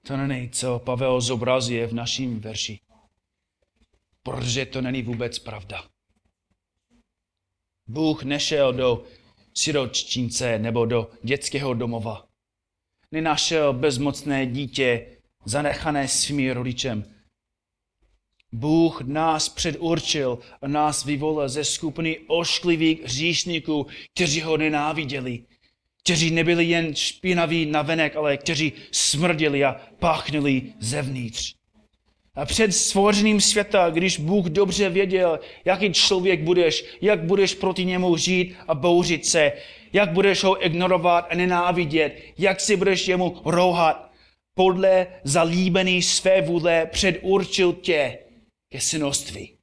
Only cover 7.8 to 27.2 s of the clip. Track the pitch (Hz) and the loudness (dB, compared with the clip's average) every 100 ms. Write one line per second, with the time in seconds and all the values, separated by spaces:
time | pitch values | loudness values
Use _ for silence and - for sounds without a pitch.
7.8 | - 131 160 147 131 143 - 147 135 123 | -12 -2 0 0 -4 -4 -2 2 2 2
8.8 | 127 117 - - _ _ _ - 156 147 | 0 0 -6 -20 _ _ _ -4 -2 0
9.8 | 123 - - 135 120 - 123 110 113 117 | -2 -6 -4 -4 -4 -2 -2 -2 0 0
10.8 | 113 120 107 - 117 139 - 135 139 120 | 0 0 -2 -10 -4 -4 -4 -4 -4 -4
11.8 | 120 117 113 104 _ _ _ _ _ _ | -4 -6 -8 -12 _ _ _ _ _ _
12.8 | _ _ _ 156 160 147 - 160 147 123 | _ _ _ -4 -2 -2 0 2 2 2
13.8 | 151 127 143 135 151 139 131 127 139 - | 0 0 -2 -4 -4 -2 -2 -4 -6 0
14.8 | 131 117 - - _ _ 104 139 147 139 | 0 0 -4 -20 _ _ -4 -2 -2 -2
15.8 | 160 147 135 - - 143 131 123 127 123 | -2 -2 -2 -2 -2 -2 -2 -2 -4 -4
16.8 | 139 107 104 _ _ _ _ _ _ _ | -4 -6 -8 _ _ _ _ _ _ _
17.8 | _ _ _ _ _ _ _ 113 143 165 | _ _ _ _ _ _ _ -6 2 4
18.8 | 165 - 127 151 160 156 - - 170 143 | 4 0 -6 0 0 0 -2 -4 -4 -2
19.8 | 165 165 - 156 131 123 - - 139 147 | 0 0 0 -2 -2 -4 -10 -12 -4 0
20.8 | 151 143 131 143 156 151 139 139 143 - | 0 0 -4 -2 -2 -2 -2 -2 -4 -4
21.8 | 160 139 165 160 - 165 170 - 180 165 | -6 -4 -4 -4 -2 -2 0 -2 0 2
22.8 | 160 160 - 127 165 160 180 165 - 151 | 2 2 -4 -4 -2 -2 -2 -6 -2 -4
23.8 | 135 - - - 170 151 160 156 156 151 | -4 -12 -12 -2 0 0 -2 0 0 0
24.8 | 147 160 143 135 127 120 - _ _ _ | -2 -4 -6 -6 -8 -10 -14 _ _ _
25.8 | _ _ - 165 165 165 165 170 170 170 | _ _ 0 2 2 2 2 2 2 2
26.8 | 165 139 - - | 0 -2 -6 -4